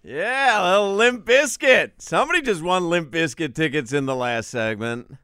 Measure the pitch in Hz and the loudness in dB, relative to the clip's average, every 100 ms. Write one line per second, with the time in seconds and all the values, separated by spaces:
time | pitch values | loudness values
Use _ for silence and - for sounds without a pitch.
0 | 87 135 208 269 269 214 180 196 202 196 | -12 -6 -4 0 2 2 2 2 2 2
1 | 233 247 185 262 294 - 285 233 139 _ | 2 0 4 4 4 0 4 4 2 _
2 | - 170 277 349 262 180 170 185 175 175 | -4 -2 0 0 0 -4 0 0 2 -2
3 | 156 165 160 120 156 139 160 147 117 143 | -2 -2 -2 -2 -6 -2 -2 -2 -2 -4
4 | 135 127 123 117 110 123 110 104 117 120 | -2 -4 -2 -4 -4 -4 -4 -4 -6 -8
5 | - - | -12 -20